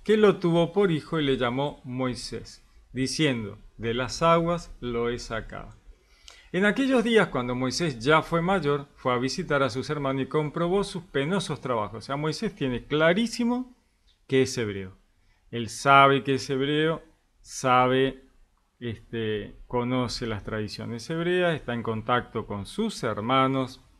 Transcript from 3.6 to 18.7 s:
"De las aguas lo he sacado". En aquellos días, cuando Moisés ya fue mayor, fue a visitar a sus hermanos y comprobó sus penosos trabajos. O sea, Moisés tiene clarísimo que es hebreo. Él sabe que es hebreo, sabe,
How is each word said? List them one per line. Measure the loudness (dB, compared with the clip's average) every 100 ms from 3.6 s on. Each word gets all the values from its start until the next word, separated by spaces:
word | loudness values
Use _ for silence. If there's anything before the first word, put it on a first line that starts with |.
| -20 -8
"De | -4
las | -2 -4 0
aguas | 4 4 2 -2 -6 -12
lo | -6 -2 -2
he | -4
sacado". | -6 -8 -8 -14 -14 -18 -20 -20 _ _ -20 -20 -6
En | 0
aquellos | 2 2 2 2
días, | 4 4 4
cuando | 0 -2
Moisés | -2 -2 -2 -2 -2
ya | 4 4
fue | 4 -2
mayor, | 2 0 0 -2 -4 _
fue | -2
a | 0
visitar | 0 -4 -2 0
a | 0
sus | -2 -4
hermanos | -4 -2 -2
y | -2
comprobó | -2 -2 -2 0 0
sus | 0 -6
penosos | -6 -2 0 -2 -2 -6
trabajos. | -2 -2 -2 -8
O |
sea, | -6 -4
Moisés | -2 -2 -4 -2
tiene | -2 -2 -2
clarísimo | 2 4 4 0 0 0 0 -4 -14 _ _ _ _ _
que | 2
es | 2 0
hebreo. | -4 -6 -10 -16 _ _ _ _ _
Él | -8 -8
sabe | -2 6 8 8 6
que | 0
es | -4 -2
hebreo, | -2 0 0 0 -2 -8 _ _ _
sabe, | -16 -4 4 4 4 4 0 -2 -18 _ _ _ _